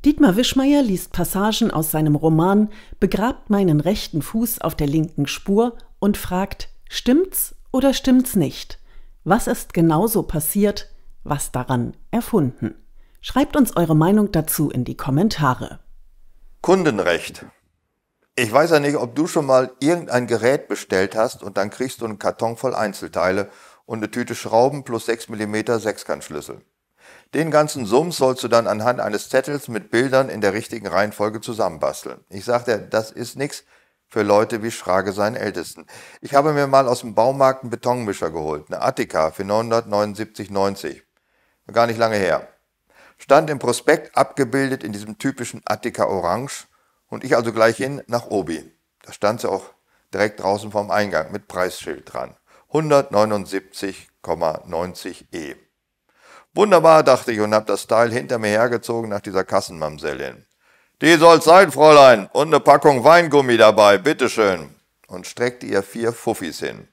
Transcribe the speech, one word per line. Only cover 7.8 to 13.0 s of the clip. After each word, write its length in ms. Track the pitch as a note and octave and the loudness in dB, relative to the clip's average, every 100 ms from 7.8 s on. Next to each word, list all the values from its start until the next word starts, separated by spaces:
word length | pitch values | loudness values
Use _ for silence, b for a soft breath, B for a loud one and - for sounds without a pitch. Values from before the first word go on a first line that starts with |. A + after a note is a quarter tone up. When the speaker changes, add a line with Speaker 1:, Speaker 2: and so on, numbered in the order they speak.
| C4+ | 0
Speaker 1:
stimmt's 420 | C4 - B3+ B3+ | 2 2 2 2
nicht? 440 | G3+ C3+ - - - - - - - | -2 -2 -4 -16 -18 -18 -20 -20 -12
Was 220 | D3+ A3 - | -2 0 0
ist 260 | A#3 - | -6 -4
genauso 480 | - E3 D#3 F#3+ G#3 | 0 2 2 0 -2
passiert? 680 | - F#3+ - G#3 G3+ G#3 - - - - | -2 -6 -4 0 0 -2 -12 -18 -20 -18
Was 280 | - C#3+ - | -8 -8 -6
daran 420 | B2+ B2 B2+ A#2 - - | -8 -4 -4 -4 -10 -8
erfunden?“ 640 | A3 - G#3 C3 - - - - - | -8 -2 0 -2 -4 -10 -10 -20 -20